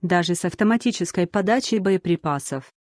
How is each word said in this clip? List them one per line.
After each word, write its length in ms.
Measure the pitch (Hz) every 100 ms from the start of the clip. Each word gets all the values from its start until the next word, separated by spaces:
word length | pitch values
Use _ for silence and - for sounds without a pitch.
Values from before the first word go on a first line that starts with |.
даже 340 | 175 180 170 175
с 80 |
автоматической 840 | 175 - 214 233 247 - 170 - 175
подачей 540 | 208 190 247 - 220
боеприпасов. 880 | 190 185 170 170 156 143 - 135 - _ _